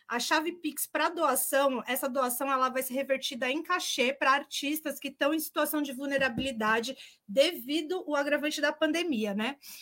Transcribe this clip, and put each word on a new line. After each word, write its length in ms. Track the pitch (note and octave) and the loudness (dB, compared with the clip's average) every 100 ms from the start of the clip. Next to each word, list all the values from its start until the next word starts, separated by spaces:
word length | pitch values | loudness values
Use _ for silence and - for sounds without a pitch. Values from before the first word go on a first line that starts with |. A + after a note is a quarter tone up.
| - | -6
A 140 | A#3+ | -4
chave 320 | - D#4+ D#4+ | 2 2 2
Pix 340 | F4 D4+ - - | -4 -6 -4 -4
pra 220 | D4 E4 | 0 0
doação, 760 | E4+ D4+ B3+ - C4+ C#4 B3 A#3+ | 2 2 2 2 4 4 2 -2
essa 240 | C4 C#4 | -2 0
doação 420 | B3 B3 B3+ C#4 | 0 0 0 0
ela 160 | C4 B3+ | 2 2
vai 140 | B3+ | 0
ser 100 | C4 | -2
revertida 580 | B3+ C4 C4+ - B3 B3+ | -4 0 -2 -2 -4 -2
em 120 | D4 | -2
cachê 500 | D#4 F4+ - - B3 | -2 -2 -2 0 0
pra 200 | C#4 C#4 | 2 2
artistas 680 | C#4 C#4 - C#4+ D4+ D4 C#4 | 2 0 -6 -4 -2 -4 -6
que 120 | C#4 | -8
tão 220 | - C#4+ | -2 0
em 80 | D#4+ | 0
situação 400 | D#4 D#4+ D4+ D4+ | -2 -2 0 0
de 140 | C#4+ | -2
vulnerabilidade 1000 | B3+ C#4+ C#4 C4 A#3 C4+ A3+ G#3+ A3+ A#3 - - - - | -4 -2 0 0 0 -4 0 2 2 0 -8 -14 -20 -2
devido 760 | G3+ D#4 D#4 A#3+ D#4 D#4 F4+ D4 | 4 4 2 -2 -2 0 -4 0
ao 80 | |
agravante 460 | D4 C#4+ C#4+ D4 D4+ | 0 2 2 0 0
da 140 | D4 | 0
pandemia, 580 | D4+ D#4+ D#4+ F4 A#3 G#3 | 2 0 2 0 0 0
né? 240 | G3 A3+ C#4+ - - | -2 -2 -6 -14 -18